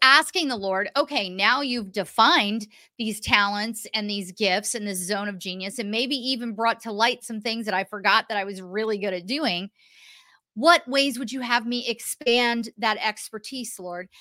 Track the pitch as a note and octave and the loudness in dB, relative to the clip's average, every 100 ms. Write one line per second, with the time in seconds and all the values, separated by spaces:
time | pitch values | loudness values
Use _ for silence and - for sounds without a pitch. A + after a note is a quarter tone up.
0 | C4 C#4+ D#4+ F#4+ D4 A3+ G3 F#3+ G3+ C#4 | 8 8 6 -2 -2 -2 0 0 0 0
1 | C#4+ C#4+ G3 F#3 G#3 C4+ C#4 B3 F#3+ G3+ | 0 0 -4 2 2 2 0 -4 -4 -6
2 | F3 - A#3 E4+ G3+ A3 G#3+ _ - - | -4 4 6 6 2 -2 -6 _ -20 -6
3 | A3 G#3+ - A3 G3+ G#3 A3 A3+ - A3 | -6 -4 2 2 2 0 -4 -6 -6 -6
4 | G#3 G3+ F#3 F#3 G3+ F#3+ G#3 A3+ G#3 F#3 | -4 -4 -6 -2 2 2 0 -4 -4 -6
5 | F3 G3+ G#3 F#3 F#3+ F#3 F#3+ G#3 G3+ A3 | -4 -4 -4 -8 -10 -8 -8 -6 -4 -2
6 | B3+ C#4 B3 B3+ A#3+ G#3 A3+ A3 A#3 G#3 | -2 -2 -4 -4 -4 -2 -2 -2 -4 0
7 | A#3 B3 - A3 A3+ A3+ G#3+ F#3+ F#3+ G#3 | 0 0 -6 -6 -4 -4 -2 -2 -2 -2
8 | G3 G#3+ - G#3 G3 F#3+ F#3 G3 A3 G#3 | 4 4 2 -4 -4 -8 -6 -4 -2 -2
9 | G3+ F#3 F3+ C#4 C#4 F3 G3 _ _ - | -2 -4 -4 -2 -2 -2 -6 _ _ -20
10 | - - _ _ _ G#3+ D4+ E4+ - C#4 | -20 -20 _ _ _ 0 6 6 4 0
11 | C#4 B3 A#3 C4 A#3+ B3 A#3 B3 - A3+ | 2 0 -6 -6 0 0 0 -6 -4 -8
12 | - - B3 A#3+ A#3+ A#3 A3+ - A3 G#3+ | -8 -4 2 2 2 0 -4 -4 -2 0
13 | G#3+ G#3+ - G#3+ - C4 A3+ - F3+ F3 | -2 -4 -10 -14 -12 -10 -10 -10 -10 -10
14 | F#3 _ | -12 _